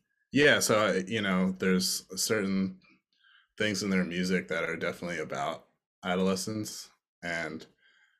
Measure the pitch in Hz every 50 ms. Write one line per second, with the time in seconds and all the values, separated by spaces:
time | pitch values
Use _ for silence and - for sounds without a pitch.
0 | _ _ _ _ _ _ - 131 147 143 117 101 - - 117 107 107 101 85 95
1 | 95 92 113 110 104 98 92 92 95 92 92 - 98 95 92 92 92 - - -
2 | - - - 95 - - 113 107 98 98 98 95 95 95 92 - - _ - _
3 | _ _ _ _ _ _ _ _ _ _ _ - 107 107 101 95 107 101 95 92
4 | 87 80 85 90 90 90 95 87 - - 80 82 85 82 85 82 85 85 90 -
5 | 90 87 87 80 78 - - 67 71 78 78 73 - _ _ _ _ _ _ _
6 | - 92 90 92 95 95 95 92 - 110 110 107 107 - - - - - _ _
7 | _ _ _ _ - 87 85 85 82 78 78 80 - - _ _ _ _ _ _
8 | _ _ _ _